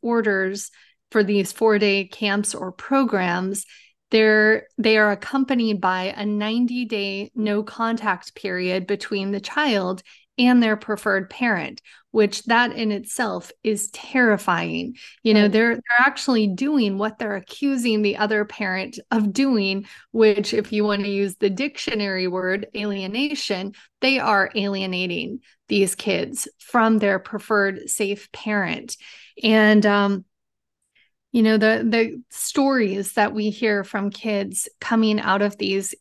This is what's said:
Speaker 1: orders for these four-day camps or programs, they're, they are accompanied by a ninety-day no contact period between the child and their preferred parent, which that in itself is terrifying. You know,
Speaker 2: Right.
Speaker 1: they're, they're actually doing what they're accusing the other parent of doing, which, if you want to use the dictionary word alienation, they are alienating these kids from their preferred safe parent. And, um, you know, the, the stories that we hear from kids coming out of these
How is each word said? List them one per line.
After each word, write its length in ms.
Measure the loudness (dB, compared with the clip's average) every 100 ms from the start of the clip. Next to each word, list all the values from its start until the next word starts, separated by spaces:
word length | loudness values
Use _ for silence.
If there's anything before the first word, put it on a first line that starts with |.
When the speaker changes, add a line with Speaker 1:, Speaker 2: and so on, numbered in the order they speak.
Speaker 1:
orders 720 | -2 0 2 0 -2 -6 -12 _ _ _ _
for 140 | 0
these 260 | 2 2 0
four-day 540 | 0 2 4 2 0
camps 500 | -2 -6 -2 -2 -2
or 160 | -6 -10
programs, 960 | -12 0 2 2 2 0 -2 -4 -6 -12 -20 _ _ _
they're, 560 | 4 6 6 4 2 -2 -2
they 180 | 2 4
are 140 | 4
accompanied 680 | 0 -2 -2 0 0 0 0
by 340 | 0 -2 -4 -4
a 80 |
ninety-day 1080 | -4 -2 -2 0 0 -2 -4 -4 -4 -6 -8
no 300 | -4 -2 -2
contact 720 | -4 -4 -4 -2 -2 -4 -6 -10
period 500 | -6 -4 -2 -2 -2
between 460 | -6 -4 -6 -4
the 80 | -6
child 640 | -4 -2 0 0 -2 -6 -12 -20 _ 2
and 240 | 4 6
their 140 | 4 0
preferred 520 | -4 -4 0 -2 -2
parent, 540 | -4 -2 -2 -4 -12 -20 -20 _
which 320 | 2 2 0
that 280 | 0 2 2
in 200 | -2 -4
itself 600 | -4 -6 -6 -4 -4 -10 -6
is 280 | -4 -2 -6
terrifying. 1040 | -12 -4 2 4 4 2 0 -2 -4 -8 -10 -20 -4
You 120 | 2
know, 80 | 4
Speaker 2:
Right. 100 | 6
Speaker 1:
they're, 220 | 4 2
they're 80 | 0 0 2
actually 480 | 2 2 0 2 0
doing 500 | 0 0 2 2 0
what 220 | -4 -4
they're 180 | -6 -6
accusing 640 | -10 -4 -2 0 0 2
the 160 | 2 0
other 300 | 0 0 -2
parent 520 | -4 -6 -4 -8 -12 -4
of 240 | 0 0
doing, 520 | 0 2 2 0 -2 -8 -18 _
which, 420 | 4 4 4 0
if 180 | -4 -2
you 120 | -2
want 180 | 0 0
to 80 | -2
use 260 | -2 -4 -2
the 140 | -2
dictionary 760 | 0 -4 -6 -6 -4 -2 -2 -2
word 420 | -2 -2 -4 -6
alienation, 1000 | -8 -6 -6 -6 -4 -4 -4 -4 -6 -6 -12 _ _
they 180 | 0 2
are 320 | 2 2 2
alienating 840 | -2 -4 -4 -4 -4 -4 -6 -8 -12 -16 _ -2
these 260 | 0 0
kids 540 | -2 -2 -2 -4 -8 -12 -16
from 400 | -2 2 4 4
their 200 | 2 0
preferred 720 | -4 -12 -2 0 0 -4 -8
safe 420 | -4 -4 -6 -12
parent. 640 | -10 -4 -2 -2 -6 -10 -16 -18 -20 -20 -4
And, 420 | 2 6 8 6
um, 400 | 6 4 2 -2 -6 _ _ _ _ _ _ _ _ _ _
you 100 | 2
know, 160 | 4 4
the, 280 | 4 2 0
the 340 | 0 0 -4 -16
stories 840 | -10 -4 0 2 2 0 -2 -4
that 200 | 0 0
we 180 | 0 -4
hear 340 | -2 0 0
from 260 | -2 -4 -6
kids 580 | -6 -4 -4 -4 -8 -10 -12
coming 400 | -2 2 2 0
out 220 | 0 0
of 140 | 0 -2
these 360 | -2 -2 -4 -6